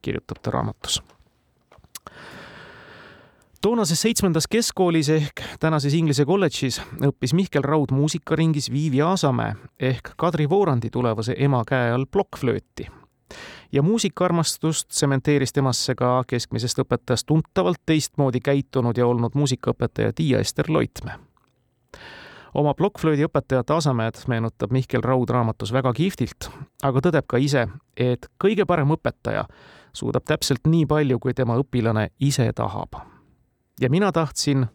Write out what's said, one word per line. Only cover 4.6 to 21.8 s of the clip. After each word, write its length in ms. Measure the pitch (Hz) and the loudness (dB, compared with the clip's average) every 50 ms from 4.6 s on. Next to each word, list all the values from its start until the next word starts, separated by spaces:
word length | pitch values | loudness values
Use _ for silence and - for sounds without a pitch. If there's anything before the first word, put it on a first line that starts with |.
| 233 - - - 185 175 165 165 151 139 | 0 0 0 0 0 2 2 2 2 2
ehk 300 | 156 156 147 143 - - - - - - | 2 0 0 -2 -8 -12 -14 -14 -8 -2
tänases 340 | - 160 160 151 135 143 139 | 0 0 2 2 2 2 2
Inglise 300 | 170 165 156 143 135 147 | 2 2 2 2 2 2
kolledžis 540 | 127 185 202 190 147 - - - 127 - - - - - - | 2 2 2 2 0 0 -2 -4 -4 -4 -6 -10 -12 -8 0
õppis 320 | 131 143 - _ - 123 123 | 0 0 0 _ -2 0 2
Mihkel 300 | 175 196 - - 147 135 | 2 0 2 0 0 0
Raud 300 | 135 151 156 143 110 131 | 2 2 0 2 2 2
muusikaringis 720 | 135 143 151 - 170 _ - 160 156 165 160 156 147 120 - | 0 2 0 -2 -4 _ -2 0 2 2 2 2 0 -2 -4
Viivi 280 | 120 143 156 160 127 135 | -4 -2 0 0 2 2
Aasamäe 520 | 147 170 190 185 - 143 127 117 110 107 107 - - - _ _ | 2 2 2 2 2 0 2 0 -2 -2 -4 -8 -12 -20 _ _
ehk 300 | 127 131 131 - - - - - | -2 -2 -2 -2 -6 -14 -6 -2
Kadri 300 | 156 175 160 151 151 139 | -2 0 0 0 0 2
Voorandi 400 | 175 202 202 170 135 120 113 113 | 2 2 2 2 2 0 -2 -2
tulevase 440 | - 123 123 120 110 107 107 117 127 | -4 0 0 0 0 0 -2 -4 -2
ema 240 | - 135 139 139 123 113 | 0 2 2 2 2 0
käe 300 | - 139 131 123 117 117 | 0 0 0 2 0 0
all 80 | 123 135 - | -2 -2 0
plokkflööti. 800 | - 196 - _ - - - 123 110 98 - _ _ - - - - - - _ _ _ _ _ - - - - - - - _ | 0 -2 -2 _ -6 -4 -2 -2 -2 -2 -6 _ _ -14 -14 -14 -16 -20 -20 _ _ _ _ _ -20 -18 -18 -18 -20 -20 -16 _
Ja 100 | - 139 | 0 2
muusikaarmastust 1080 | 143 175 220 226 - 185 - - 180 180 175 170 156 - - - - 160 156 - - _ | 2 2 2 2 0 -2 -2 0 0 2 2 0 0 -2 -4 -2 -2 -2 -2 -2 -6 _
tsementeeris 680 | - - 151 143 139 131 - - 147 143 139 - - | -2 0 0 2 2 0 2 2 2 2 2 0 0
temasse 400 | 147 139 131 120 - - - 127 | 0 0 0 0 -2 -2 -4 -2
ka 140 | - 127 123 123 127 120 | 0 2 2 2 2 0
keskmisest 560 | - - 120 - _ - 113 117 120 - - 127 | -2 -4 -4 -4 _ -6 -4 -4 -2 -2 -2 0
õpetajast 420 | _ - 120 _ - 120 110 - | _ -2 -4 _ -2 -2 -2 0
tuntavalt 540 | - 151 160 156 _ _ 190 180 180 175 - _ | 2 2 0 0 _ _ 0 2 2 0 -2 _
teistmoodi 560 | - 160 156 - - _ - 143 131 120 127 - | 0 0 0 0 -2 _ 0 0 0 0 0 0
käitunud 540 | - 139 139 135 _ - 135 120 120 113 | 0 0 0 0 _ -2 0 0 0 2
ja 100 | 123 123 | 2 2
olnud 240 | 120 123 120 120 117 - 139 | 2 2 2 0 0 0 0
muusikaõpetaja 720 | 147 131 131 - - - 120 _ 120 113 _ - 110 110 110 | 0 0 0 -2 -2 -4 -2 _ -4 -4 _ 0 -2 -2 0
Tiia-Ester 540 | - 160 156 120 107 - - - - - | 0 0 0 2 0 0 -2 -2 -4 -2
Loitmäe. 480 | 165 156 156 - - _ - - - - - - _ _ _ _ _ _ _ _ _ _ _ | 0 0 0 0 -2 _ -12 -12 -12 -12 -14 -20 _ _ _ _ _ _ _ _ _ _ _